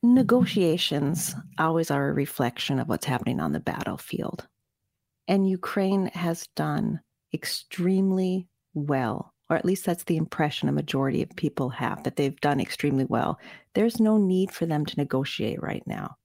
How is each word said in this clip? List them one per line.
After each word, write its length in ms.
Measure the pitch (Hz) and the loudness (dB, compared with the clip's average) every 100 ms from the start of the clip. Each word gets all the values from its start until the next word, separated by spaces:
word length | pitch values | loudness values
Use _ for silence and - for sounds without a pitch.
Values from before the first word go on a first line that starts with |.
Negotiations 1300 | 240 247 220 247 247 220 175 170 - 147 143 - - 135 - - | 8 6 6 4 4 2 2 2 0 0 0 -2 -4 -8 -12 -2
always 320 | 160 165 165 | 0 2 0
are 180 | 143 139 | 0 0
a 60 | |
reflection 640 | 143 139 - 120 - - 135 | 0 -2 0 -2 -2 -4 -2
of 100 | - | -2
what's 160 | - | -4
happening 360 | - 131 - - | -2 -2 -2 -2
on 120 | 78 | -2
the 80 | 73 | -2
battlefield. 880 | - - - - - - - - - _ _ _ _ _ _ _ - | -4 -6 -6 -8 -8 -6 -6 -8 -16 _ _ _ _ _ _ _ 0
And 200 | 196 190 | 2 2
Ukraine 600 | 185 - - 190 196 185 | 0 -2 0 2 2 0
has 320 | 175 170 170 - | -2 -2 -4 -6
done 460 | - 156 147 - 165 _ _ _ | -4 -2 0 -2 -4 _ _ _
extremely 1120 | 151 - - - - 180 190 190 185 185 185 180 _ _ | -8 -6 -8 -10 -2 2 4 2 2 0 -2 -6 _ _
well, 600 | 156 147 139 120 - - _ _ | -6 0 0 0 -2 -8 _ _
or 60 | - | 0
at 100 | - | 0
least 180 | 190 | 0
that's 200 | - 170 | 0 -4
the 120 | - 165 | 0 0
impression 540 | 160 - 151 - - | 0 0 -2 0 0
a 20 | |
majority 480 | 143 147 139 135 - | 0 0 0 0 0
of 160 | - - | -2 -2
people 320 | 147 - 127 | -4 0 -4
have, 360 | 127 120 - | -2 -4 -2
that 120 | - - | -6 0
they've 240 | 139 139 | -2 0
done 180 | 147 143 | 0 0
extremely 460 | - - 147 139 | -2 -2 0 2
well. 340 | 131 113 - - - - _ | 0 0 0 -4 -10 -20 _
There's 260 | - 226 233 | 2 2 4
no 160 | 214 214 | 4 6
need 340 | 196 185 190 | 4 2 0
for 140 | - | -2
them 220 | 170 151 147 | -2 0 0
to 100 | - | -2
negotiate 680 | 143 131 139 - 110 - | 0 0 -2 -2 -4 -2
right 240 | - - - | -6 -6 -6
now. 300 | - - - | -8 -8 -14